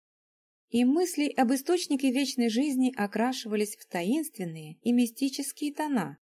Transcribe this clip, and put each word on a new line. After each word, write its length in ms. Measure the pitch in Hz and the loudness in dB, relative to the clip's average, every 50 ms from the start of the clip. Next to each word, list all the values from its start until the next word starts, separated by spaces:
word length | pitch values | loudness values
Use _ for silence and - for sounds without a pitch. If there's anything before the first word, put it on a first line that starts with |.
| _ _ _ _ _ _ _ _ _ _ _ _ _ _ | _ _ _ _ _ _ _ _ _ _ _ _ _ _
И 160 | - 233 247 | 0 2 4
мысли 420 | 254 285 339 370 359 - 285 294 - | 4 4 4 2 0 0 -2 -2 0
об 240 | - - 254 226 | 0 2 2 2
источнике 600 | 277 254 - - 359 349 - - 285 262 269 269 | 2 0 0 0 0 0 0 -2 -2 0 0 0
вечной 360 | 240 277 277 262 - 247 233 233 | 2 0 0 -2 0 0 0 0
жизни 460 | 214 240 294 302 262 254 254 247 254 | 2 0 0 0 2 2 0 0 0
окрашивались 760 | - 208 202 - 220 233 254 254 254 - 214 214 214 208 208 - | -2 -4 -2 -2 -2 -2 -2 -2 -4 -6 -4 -2 -2 -2 -2 -6
в 100 | - - | -12 -12
таинственные 920 | - - 180 170 196 269 320 302 - - - 185 170 160 160 156 151 160 - | -8 -6 -2 0 0 0 0 -2 -4 -6 -8 -8 -8 -8 -10 -14 -14 -12 -4
и 100 | - 226 | 0 2
мистические 840 | 240 247 247 233 - - 277 269 269 - 277 - - - 294 294 285 | 4 4 4 2 0 -2 -2 -2 -2 -4 -6 -8 -6 -6 -6 -6 -4
тона, 440 | - 302 302 277 214 165 143 147 - _ | -4 -2 0 0 0 -2 -4 -8 -14 _